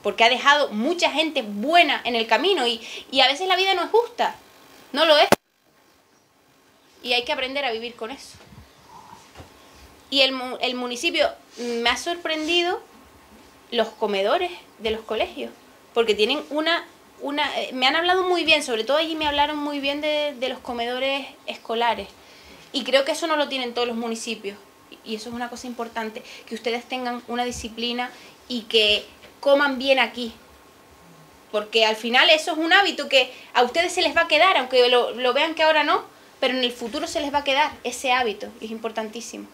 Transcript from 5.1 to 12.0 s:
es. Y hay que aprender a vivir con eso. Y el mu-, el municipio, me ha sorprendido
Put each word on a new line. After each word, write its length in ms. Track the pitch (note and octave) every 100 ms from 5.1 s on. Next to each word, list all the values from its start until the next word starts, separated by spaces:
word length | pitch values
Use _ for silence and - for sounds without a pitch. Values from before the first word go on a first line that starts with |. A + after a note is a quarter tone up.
| D4
es. 120 | F#4 - _ _ _ _ _ _ _ _ _ _ _ _ _ _ _ _
Y 120 | A#3+
hay 100 | B3
que 80 | A#3+
aprender 320 | C#4 B3+ C4+
a 80 | C4+
vivir 240 | A3+ A#3
con 160 | A3+ A3
eso. 240 | C#4+ - - - - - - - - - - - - - - - - - - -
Y 100 | C#4
el 140 | C4
mu-, 240 | C4 B3+ A#3+
el 160 | B3+
municipio, 560 | B3 B3 A#3+ E4+ D4+ C#4 - - -
me 320 | A#3+ A#3 A#3
ha 60 |
sorprendido 880 | B3